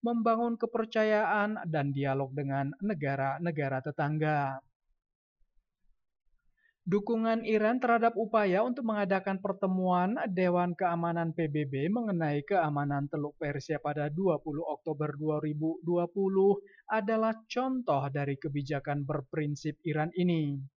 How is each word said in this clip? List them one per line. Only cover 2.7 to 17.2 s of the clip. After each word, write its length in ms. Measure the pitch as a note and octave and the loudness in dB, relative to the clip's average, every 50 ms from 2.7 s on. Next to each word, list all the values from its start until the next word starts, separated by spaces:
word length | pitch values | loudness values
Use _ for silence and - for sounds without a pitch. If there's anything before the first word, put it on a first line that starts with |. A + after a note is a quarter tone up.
| D3+ - G3 | -4 -4 -4
negara-negara 960 | G#3 G#3+ D#3 C#3+ C#3 C#3 C3+ C3+ C3+ C3+ D3+ E3+ E3+ D#3+ D3 D3 C3+ C3+ C3 C3 D3+ | -4 -4 -2 -2 -2 -2 0 -2 -2 -2 -2 -2 -4 -2 -2 -2 -2 -2 -2 -4 -6
tetangga. 720 | C#3+ - D#3 C#3+ D3+ D#3 D#3 D#3 D3+ D3 C#3+ C3+ C3+ C3 _ _ _ _ _ _ _ _ _ _ _ _ _ _ _ _ _ _ _ _ _ _ _ _ _ _ _ _ _ _ _ _ _ _ _ _ _ _ _ _ _ _ _ _ _ | -4 -2 -2 0 0 0 0 2 2 0 0 -2 -4 -6 _ _ _ _ _ _ _ _ _ _ _ _ _ _ _ _ _ _ _ _ _ _ _ _ _ _ _ _ _ _ _ _ _ _ _ _ _ _ _ _ _ _ _ _ _
Dukungan 640 | F#3 E3+ G#3 G3+ - A#3 A3 A3+ A3+ A3+ A3+ A3+ - | 0 0 0 2 0 0 0 2 0 0 0 0 2
Iran 320 | A3 G#3+ G#3+ G#3+ A#3+ B3+ | 2 2 4 2 2 2
terhadap 400 | - A#3+ A#3 A#3 A3 A#3 A3+ A3+ | 2 4 4 4 4 2 2 2
upaya 400 | A#3 G#3 - A3+ G#3 G3 F3+ F#3+ | -4 0 2 2 2 4 4 2
untuk 320 | A3 B3+ A#3+ C#4 B3 A3 | 2 0 0 -2 -2 -2
mengadakan 480 | G#3+ G#3 G3+ F#3 G3 F#3+ F#3 G3 F#3+ F#3+ | 0 0 0 2 0 0 0 -2 -4 -4
pertemuan 800 | F#3+ G3+ F#3+ F#3+ - F#3 F#3 F#3 F#3 F#3 F3+ F3+ F3+ F#3 A3 C#4 - A3+ | -2 -4 -4 -2 0 0 0 2 2 2 4 4 4 2 0 -2 -4 -2
Dewan 480 | F#3 F3 F#3 F3+ F3 F3+ F3 F3+ F3 | 0 2 2 4 4 4 2 0 0
Keamanan 560 | - G3 F3 E3+ E3+ E3+ E3+ E3+ E3+ E3 E3 | 0 0 0 0 0 0 0 0 0 -2 -2
P 160 | D#3+ - E3 D#3+ | 0 0 -2 0
B 160 | C#3+ D3+ D3+ | 0 0 -2
B 240 | C#3 C3+ C3+ C#3 E3+ | -2 -2 -2 0 0
mengenai 560 | G#3 B3 A#3+ G#3+ F#3+ E3+ E3 D3+ D3 D3 C#3+ | 0 0 0 0 0 0 0 0 0 0 0
keamanan 640 | - G3+ F#3+ E3 D3+ D3 C#3+ C#3+ C#3+ C#3+ C#3 C#3+ C#3+ | 2 2 2 2 2 0 0 0 0 0 -2 -2 -2
Teluk 320 | - D#3+ D3 D3 - _ | -2 -4 -4 -4 -6 _
Persia 400 | E3 D3 C#3+ C#3+ C3+ - D#3+ C#3+ | -6 -4 -4 -6 -4 -4 -4 -2
pada 320 | - D3 D3 D3+ D3 D3 | -2 -4 -2 -2 -4 -4
dua 320 | D3 E3 G3 F#3+ D#3+ C#3+ - | -2 0 2 2 2 0 -2
puluh 240 | D#3 D3 D3 E3 D3+ | -4 -6 -4 -4 -4
Oktober 480 | D3 - _ E3 D#3 C#3+ D3+ D3+ C#3+ | -6 -6 _ -6 -4 -2 -2 -4 -4
dua 240 | C#3+ D3+ D#3 D#3 D3+ | -4 -2 -2 -2 0
ribu 400 | D3+ D3+ D3+ D3 D3+ D#3+ E3 - - D#3+ | -2 -2 -4 -2 -2 -2 -2 -2 -2 0
dua 160 | F3 F3 F3 F3 | 0 0 0 0
puluh 480 | - G3+ G3 F#3+ F#3+ F#3+ F#3+ G3 G3+ G3+ - - - - _ - | 0 0 0 2 4 6 6 6 4 4 0 -12 -20 -20 _ -2
adalah 400 | A3 A3 G#3 G3 A3 A3 | -2 -2 0 2 0 2